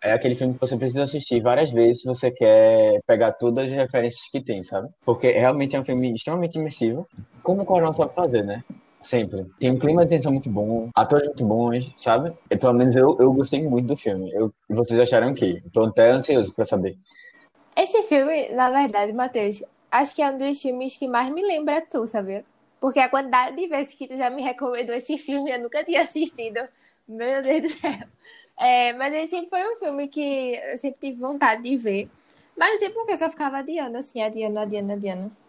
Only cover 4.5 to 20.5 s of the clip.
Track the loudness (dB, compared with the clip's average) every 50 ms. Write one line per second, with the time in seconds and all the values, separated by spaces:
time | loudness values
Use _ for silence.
4.5 | -6 -6 -6 -6 -6 -6 -6 -8 _ _ 0 0 0 2 4 4 4 6 4 4
5.5 | 2 2 -2 -2 -2 -4 -4 -2 -2 -2 0 -2 -2 -4 -6 -4 -4 -2 -4 -4
6.5 | -4 -4 -6 -6 -4 -2 -2 -2 -2 -2 -8 -12 _ -20 -20 _ _ -8 -2 -2
7.5 | 0 0 2 2 2 2 4 2 2 0 -2 -2 0 -2 -2 2 2 2 0 0
8.5 | -6 -8 -10 -16 -20 -20 _ _ _ _ -8 -2 -2 -2 -2 -2 -6 -8 -10 -10
9.5 | -10 -2 0 0 0 2 2 2 4 4 4 4 4 0 2 0 0 0 -2 -4
10.5 | -4 -2 -2 -2 -2 -2 -4 -2 2 2 2 4 4 2 2 0 -2 -2 0 0
11.5 | 2 2 2 0 0 -2 -4 -6 -10 -6 0 2 2 2 2 -2 -8 -10 _ -4
12.5 | -2 2 2 4 4 6 4 6 6 6 6 6 6 6 6 6 6 4 0 0
13.5 | 0 -2 0 0 0 0 0 -2 -4 -4 -2 -4 -4 -4 -6 -6 -2 -2 -2 -2
14.5 | -4 _ _ -4 0 0 0 2 4 4 4 6 6 4 4 2 0 0 0 0
15.5 | 0 -2 -6 -2 2 2 2 2 6 6 6 8 6 4 2 2 2 2 2 0
16.5 | -2 -4 -2 -2 0 -2 -2 -2 -6 -8 _ _ _ _ -20 -20 _ _ _ _
17.5 | _ _ _ _ -2 0 0 2 2 0 2 2 2 2 2 2 0 -2 -2 -2
18.5 | 0 0 2 2 4 2 2 2 0 0 -2 -2 -2 -4 -4 -2 -2 -2 -2 -2
19.5 | -4 -6 -10 -18 _ _ _ -2 0 0 0 0 0 -2 -2 0 0 -2 -4 -4